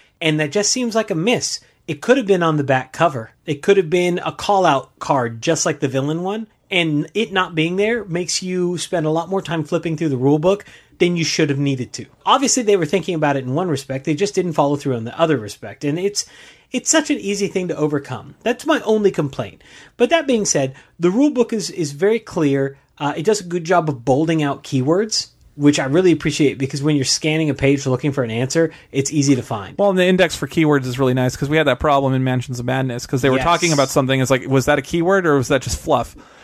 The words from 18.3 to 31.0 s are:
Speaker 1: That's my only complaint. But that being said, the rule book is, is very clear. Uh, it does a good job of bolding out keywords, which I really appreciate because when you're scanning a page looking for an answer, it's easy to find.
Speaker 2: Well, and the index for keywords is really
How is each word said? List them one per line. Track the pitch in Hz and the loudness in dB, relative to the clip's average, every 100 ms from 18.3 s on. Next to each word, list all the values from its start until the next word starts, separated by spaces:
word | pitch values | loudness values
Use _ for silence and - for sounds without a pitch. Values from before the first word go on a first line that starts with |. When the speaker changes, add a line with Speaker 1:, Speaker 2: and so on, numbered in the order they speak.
| - | -6
Speaker 1:
That's | 226 240 | -4 -2
my | 302 277 | -2 0
only | 220 220 202 | 2 2 2
complaint. | - 143 - 104 - - - - - | 2 -2 -6 -10 -12 -20 -20 -20 -2
But | 240 | 2
that | 330 277 | 2 2
being | 226 196 | 0 2
said, | 151 135 - - - | 0 -2 -4 -20 -2
the | 170 | 0
rule | 214 294 | 4 2
book | 247 233 | 2 0
is, | 220 165 | -2 -6
is | - 143 | -6 -6
very | 143 196 226 | 0 0 0
clear. | - 180 147 139 135 135 _ - | -2 -2 0 2 -2 -6 _ -6
Uh, | 147 | -4
it | 170 165 | -2 0
does | 214 | 0
a | |
good | 175 175 | -2 -6
job | 160 175 156 | 0 0 0
of | 123 127 | -2 0
bolding | 135 160 160 | 2 2 0
out | 143 - | -2 -4
keywords, | - 135 127 180 220 - - _ _ 147 | -4 -2 2 0 0 -4 -8 _ _ 0
which | 143 147 | 2 2
I | |
really | 135 156 185 | 2 2 4
appreciate | 151 160 151 139 127 | 2 0 0 0 0
because | 135 139 | -4 -2
when | 147 147 | 0 0
you're | |
scanning | 127 - 156 156 151 | 0 -2 0 0 0
a | |
page | 131 139 139 | 0 2 2
looking | 135 127 151 | 0 -2 -2
for | 139 | -2
an | 117 | -4
answer, | 113 131 165 160 - - | -2 -2 0 0 -2 -6
it's | 135 135 | -4 -2
easy | 151 135 | 0 2
to | 123 | 2
find. | - 110 92 139 | 0 -8 -8 0
Speaker 2:
Well, | 202 | 2
and | 185 | 4
the | 180 | 4
index | 185 170 - | 4 2 0
for | 147 | -4
keywords | 170 151 143 127 | 0 4 2 0
is | |
really | 123 | 0